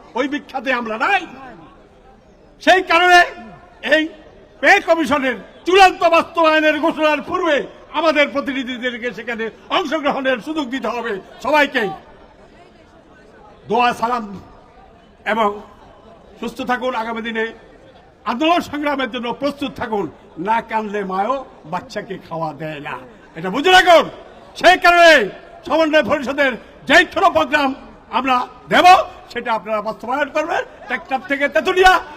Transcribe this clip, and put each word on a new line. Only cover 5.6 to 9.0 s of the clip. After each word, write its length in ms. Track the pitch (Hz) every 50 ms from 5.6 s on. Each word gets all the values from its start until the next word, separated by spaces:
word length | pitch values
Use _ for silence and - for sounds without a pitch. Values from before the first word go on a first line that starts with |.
| -
চূড়ান্ত 380 | 339 359 403 381 370 339 - 349
বাস্তবায়নের 760 | 330 330 330 - - - 339 330 311 311 311 311 311 302 311
ঘোষণার 420 | 277 330 - 285 311 302 302 285
পূর্বে 420 | - - 349 359 370 320 294 254 185 - - - - - -
আমাদের 360 | 302 330 311 277 294 285 254
প্রতিনিধিদেরকে 840 | 214 277 269 285 254 269 254 240 254 233 247 254 240 233